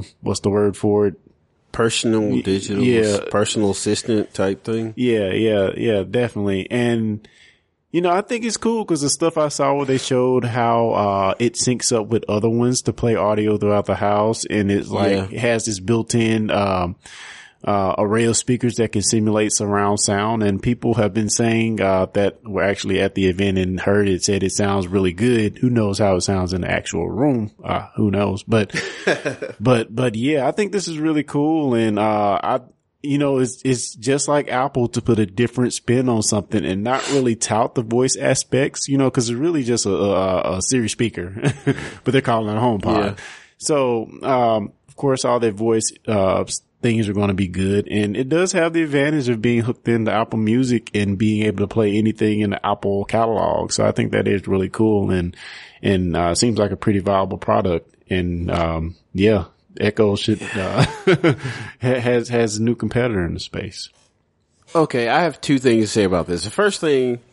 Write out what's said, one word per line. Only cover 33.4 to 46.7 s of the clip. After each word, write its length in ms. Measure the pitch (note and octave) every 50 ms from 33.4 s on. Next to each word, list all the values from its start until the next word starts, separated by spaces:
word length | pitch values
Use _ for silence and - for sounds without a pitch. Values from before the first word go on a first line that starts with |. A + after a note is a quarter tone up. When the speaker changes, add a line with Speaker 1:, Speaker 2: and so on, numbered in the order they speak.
| B2+ B2 - - -
Speaker 1:
it's 300 | C3+ C3 A#2+ - - -
just 320 | B2+ G#2+ C3 C3+ C#3+ -
like 220 | D#3 D3 D3 C3+ -
Apple 380 | A#2+ B2+ C3 C3+ - C3 A#2+ A2+
to 120 | - A#2+
put 160 | - - A#2
a 80 | G#2 G#2+
different 480 | F2+ F#2 A2 A#2+ A2+ - B2+ B2 A#2 -
spin 360 | - - - A#2+ B2+ B2+ B2+
on 120 | A#2 A2
something 420 | G#2 - A2 G#2 F2+ - A2 G#2 C#2+
and 200 | D2 F#2+ G2 G#2
not 260 | A#2+ C3 C3 - -
really 240 | C#3 C#3 B2+ A#2+ A2+
tout 380 | - - - G#2+ A2 B2+ C#3 -
the 80 | C3+
voice 340 | A2+ A2 A#2 B2 B2+ C3 -
aspects, 680 | - C#3 C3+ C3 - - - - B2+ C#3+ D3 - - -
you 120 | - C#3 C#3
know, 100 | C3+ B2+
'cause 200 | - C3+ A#2+ A#2
it's 80 | A#2+
really 260 | A#2+ D3+ F3 E3+ D3+ B2
just 220 | A#2 A#2+ A2 -
a, 40 | G2+ F#2+
a, 640 | D2+ G2 G2+ F#2+ F2+ F#2+ F#2+ F#2 F2 - C2+ F2+
a 40 | F#2+
Siri 280 | F#2 - C3+ B2+ A2+ G2+
speaker, 440 | - - B2 G#2+ - G2+ F2+ F2+ F#2+ A2 - C#3 - - -
<laughs> 0 |
but 460 | C#3 C3+ - - - - - - C3
they're 100 | A#2+ C3
calling 320 | C3 C3 A#2 A2+ A2 G#2 G#2+
it 20 |
a 40 | G#2+
HomePod. 420 | B2 B2 A2+ G2 F#2+ F#2 E2+ G#2 G2+
Speaker 2:
Yeah. 120 | G2+ G2+ - - - - - - - _
Speaker 1:
So, 520 | - - - D#3 C#3+ C3 B2 A#2+ A2+ G#2+ - - -
um, 520 | - C3+ C3 B2 A#2+ A2+ A2 G#2+ G2+ - - _ _
of 80 | - -
course, 300 | - - C#3 C3 C3 -
all 140 | B2+ A#2+ A#2+
their 120 | A#2 A2+
voice, 400 | F#2+ G2+ A2+ A2+ A2+ A2+ A2 - - - _
uh, 380 | - A2 G2+ F#2+ F#2 F#2+ F#2+ G2+ - - - - _